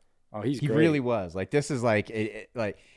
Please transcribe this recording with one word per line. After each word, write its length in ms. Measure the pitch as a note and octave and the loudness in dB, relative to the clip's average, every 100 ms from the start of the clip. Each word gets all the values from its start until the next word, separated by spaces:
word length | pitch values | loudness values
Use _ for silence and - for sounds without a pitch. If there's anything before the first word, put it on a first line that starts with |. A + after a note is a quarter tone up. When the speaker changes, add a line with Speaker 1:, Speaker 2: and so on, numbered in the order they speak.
| _ _ _ | _ _ _
Speaker 1:
Oh, 80 | G#2+ | -6
he's 180 | A2+ C3+ | -4 -2
Speaker 2:
He 80 | D3 | 0
Speaker 1:
great. 100 | D3+ | 4
Speaker 2:
really 220 | E3 D3+ | 4 4
was. 340 | B2 A2+ F2 F#2 | 0 -2 -2 -6
Like, 140 | F#2+ | -2
this 180 | C#3+ C#3+ | 0 0
is 120 | C3+ | 0
like, 280 | A#2 G#2+ - | 2 2 0
it, 40 | A2 G#2+ | -4 -4
it, 180 | G#2 - | -6 -10
like, 240 | B2 G#2+ - _ | -6 -6 -6 _